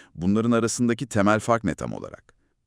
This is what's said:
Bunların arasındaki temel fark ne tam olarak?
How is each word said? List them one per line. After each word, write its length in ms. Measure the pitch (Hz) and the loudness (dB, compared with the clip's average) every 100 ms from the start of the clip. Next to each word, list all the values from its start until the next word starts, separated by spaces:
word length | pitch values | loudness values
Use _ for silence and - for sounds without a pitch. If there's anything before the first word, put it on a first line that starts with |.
| - - | -20 -6
Bunların 360 | 87 104 117 | 0 0 2
arasındaki 560 | 117 110 - 123 117 120 | 2 0 0 0 -2 -2
temel 320 | 104 101 107 | 0 2 2
fark 240 | 110 117 | 2 0
ne 120 | 101 71 | 0 -4
tam 180 | 60 | -8
olarak? 400 | 52 50 - _ _ _ _ | -10 -12 -18 _ _ _ _